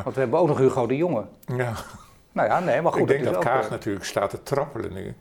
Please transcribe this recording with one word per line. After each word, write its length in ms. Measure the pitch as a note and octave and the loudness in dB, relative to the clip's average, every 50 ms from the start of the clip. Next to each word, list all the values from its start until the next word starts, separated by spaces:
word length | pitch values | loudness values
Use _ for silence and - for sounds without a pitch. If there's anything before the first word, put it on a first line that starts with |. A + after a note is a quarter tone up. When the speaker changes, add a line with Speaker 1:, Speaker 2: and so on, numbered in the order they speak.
Speaker 1:
Want 120 | G2 B2+ G#2+ | -4 -4 -2
we 60 | C3 | -2
hebben 180 | C3 A#2 B2+ D#3+ | 0 2 2 4
ook 80 | F3+ | 4
nog 120 | D3+ C#3+ B2+ | 4 4 4
Hugo 280 | C3+ B2+ - C3 A#2+ | 4 4 4 2 0
de 100 | A2+ C3 | 0 0
Jonge. 280 | C#3+ E3+ F3+ D3+ A2 G2+ - - - - - B2+ | 0 0 0 0 -2 -4 -8 -12 -16 -10 -6 -4
Speaker 2:
Ja. 160 | B2 B2 A#2+ G#2+ - - - - - - - - - _ _ | -2 -2 -2 -4 -6 -10 -14 -18 -20 -20 -20 -20 -20 _ _
Speaker 1:
Nou 160 | - G3+ C#3 G#2 | -2 0 2 4
ja, 120 | A#2+ D#3+ | 2 2
nee, 220 | F3+ D#3+ A#2+ C#3+ | 2 2 2 2
maar 100 | E3 D#3+ | 2 2
goed, 80 | - - | 2 2
Speaker 2:
Ik 60 | E3+ | 4
denk 120 | B2 C#3 C#3+ | 2 2 2
Speaker 1:
het 80 | D3 - | 2 0
is 60 | - | 0
Speaker 2:
dat 100 | F#3 - | 0 0
Speaker 1:
ook, 60 | A#2+ | 0
Speaker 2:
Kaag 120 | B2+ C3 - | 0 0 0
Speaker 1:
eh, 60 | - | -2
Speaker 2:
natuurlijk 340 | B2 G#2+ - A2 G2+ F#2+ - | -6 -6 -4 -4 -4 -4 -6
staat 260 | - - G#2+ G2+ - | -4 -2 -2 -2 -2
te 120 | - A2 | -4 -6
trappelen 500 | - - C#3 C3+ C#3+ C#3+ - A2+ F#2 F#2 | -8 -4 -2 -2 -2 -2 -6 -8 -8 -8
nu. 220 | F2+ F#2+ F#2+ G#2 - - | -8 -10 -10 -12 -12 -14